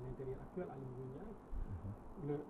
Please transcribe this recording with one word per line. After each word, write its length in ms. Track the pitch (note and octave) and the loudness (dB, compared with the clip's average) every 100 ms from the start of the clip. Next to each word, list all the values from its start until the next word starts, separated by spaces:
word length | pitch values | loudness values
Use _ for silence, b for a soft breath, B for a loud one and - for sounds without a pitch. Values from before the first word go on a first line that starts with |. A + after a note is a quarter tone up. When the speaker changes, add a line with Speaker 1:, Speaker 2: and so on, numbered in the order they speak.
| B2+ | -2
Speaker 1:
l'Intérieur 320 | B2+ C3 C3 | 0 0 -2
actuel, 260 | - F#3 - | -2 0 0
Ali 160 | C#3 C3 | 0 -2
Ngouille 240 | B2+ C3 | -2 -2
Ndiaye. 220 | - - | -2 -4
Speaker 2:
Mhm. 960 | G3+ - - - F#2+ F#2+ G#2 - - D3 | -6 0 2 4 2 0 -2 -4 0 4
Speaker 1:
Leur 120 | D3 | 4